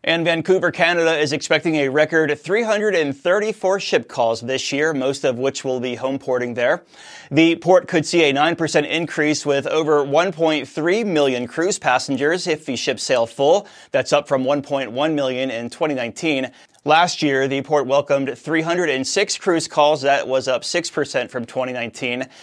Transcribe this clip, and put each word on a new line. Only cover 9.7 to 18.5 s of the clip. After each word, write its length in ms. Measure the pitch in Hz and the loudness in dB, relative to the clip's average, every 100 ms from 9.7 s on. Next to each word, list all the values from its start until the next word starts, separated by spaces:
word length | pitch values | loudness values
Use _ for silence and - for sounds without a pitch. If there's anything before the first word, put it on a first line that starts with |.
| 156 156 147 | 0 4 2
one 300 | 143 143 185 | 4 2 2
point 340 | 160 165 151 127 | 0 0 0 -4
three 380 | - 160 208 | -4 0 0
million 420 | 214 156 139 123 123 | 0 2 2 0 -4
cruise 320 | - 175 - | -2 -2 0
passengers 680 | 147 127 - 135 143 180 180 | 0 0 0 -2 0 -2 -2
if 180 | 156 - | -4 -4
the 80 | |
ships 300 | 120 - 113 | -4 -4 -4
sail 220 | - 127 117 | -2 0 0
full. 420 | - 143 190 202 - - | 0 2 2 0 -20 -4
That's 200 | 139 127 | -4 0
up 140 | 147 143 | 0 0
from 160 | 135 | -2
one 180 | 131 147 | 0 -2
point 300 | 139 139 123 | -2 -6 -4
one 240 | 120 156 | -2 -2
million 380 | 151 131 127 135 | 0 -2 -2 -4
in 180 | 117 120 | -6 -8
twenty 240 | - 160 | -4 -4
nineteen. 560 | 135 117 - 165 139 127 - _ _ | -2 -6 -4 -2 -2 -4 -10 _ _
Last 380 | 143 156 175 - | 2 2 2 0
year, 240 | 151 135 135 | 0 0 0
the 160 | 139 | -2
port 240 | 131 151 127 | 0 0 2
welcomed 500 | 139 139 139 135 123 | 0 2 0 0 -8
three 260 | - | -4